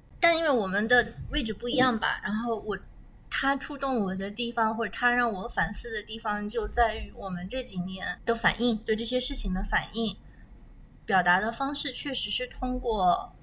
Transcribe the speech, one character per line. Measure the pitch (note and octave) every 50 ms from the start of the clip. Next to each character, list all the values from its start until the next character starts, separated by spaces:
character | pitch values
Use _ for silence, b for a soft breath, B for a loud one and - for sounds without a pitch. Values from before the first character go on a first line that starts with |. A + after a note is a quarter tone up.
| - - - -
但 | - E4+ E4+
因 | D#4+ E4
为 | D#4
我 | C4+ A#3+ G3
们 | F#3 F#3 G3+ G#3+ A3
的 | B3 B3 A#3 - - - - -
位 | - D4+ B3+
置 | A3 G#3
不 | - - B3
一 | -
样 | B3 B3+ B3+ A#3
吧， | G#3+ - - - - -
然 | G3+ G#3
后 | G#3+ A#3 A#3+ A3+ G#3
我， | - G#3+ G3 F#3 - - - - - - - - - -
它 | - - - C4+ C#4
触 | C4+ - - D4 C4+
动 | C#4 C4+ C4 A#3
我 | G3+ F#3 F#3+
的 | F#3+ G3 G3+
地 | G#3 A#3 A#3+ A#3
方， | A#3 A#3+ A3 A3 A3
或 | A3 A3+
者 | G3 -
它 | - A#3+ A#3+ A#3+
让 | B3 A#3+ A#3 G#3
我 | F3+ G3 B3
反 | - A3 G3+ G3+ G#3
思 | - - A#3+ A3+
的 | G#3+ G3+
地 | - A3 A3
方， | A3 A3 G#3 G#3 G#3 G#3
就 | A3+ A#3 G#3+
在 | G#3 G#3+ B3 A#3+ A3 G#3+
于 | A3+ A3 G3+ -
我 | - G3+ F#3+
们 | F3+ F3 F3+ G3
这 | B3 C4 B3
几 | - G3 F#3
年 | F3 F#3 F#3+ F#3+ F3 F3 F3 - -
的 | - A#3
反 | A3+ - E3+ D#3 -
应， | A#3 B3 A3+ G#3+
对 | - - A3
这 | G#3+ A#3
些 | G#3+ - B3
事 | - - C#4
情 | - - G3+ F3+
的 | F#3 G3
反 | - A3 F3 - - -
应， | A3 A#3 G#3 F#3 - B B B B B B - - - - - - - - - - -
表 | - G3+ F#3 F3
达 | F3 F3+ F#3+
的 | G#3 A3+
方 | A3+ - C4+ C4+ D4
式 | C#4 - C#4 A#3+
确 | - - C#4+ C4
实 | - - -
是 | G#3 - B3+
通 | A#3+ - - C4 B3+ B3+ B3
过， | - A#3+ A3 G#3 F#3 F3+ E3+ - - - - B